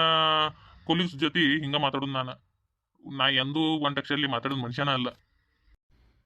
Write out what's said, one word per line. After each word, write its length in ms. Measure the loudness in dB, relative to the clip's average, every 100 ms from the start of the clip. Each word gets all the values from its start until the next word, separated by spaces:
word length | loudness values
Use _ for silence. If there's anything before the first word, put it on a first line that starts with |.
| 4 4 4 2 0 -4 -20 -10 -2
ಕೊಲೀಗ್ಸ್ 300 | 0 -2 -2
ಜೊತೆ 220 | -2 2
ಹಿಂಗ 380 | 2 2 0 -2
ಮಾತಾಡೋದು 360 | 0 -2 -4
ನಾನು. 200 | -4 -6 -10 _ _ _ _ _ _ -10 0
ನಾ 120 | 2
ಎಂದೂ 320 | 2 0 0
ಒಂದ್ 380 | 0 2 0 -2
ಅಕ್ಷರಲ್ಲಿ 280 | -2 0 0
ಮಾತಾಡೋದ್ 340 | 0 -2 -4
ಮನುಷ್ಯನ 300 | -4 -2 -2
ಅಲ್ಲ. 160 | 0 -2 -8 _ _ _ _ _ _ _ _ _ _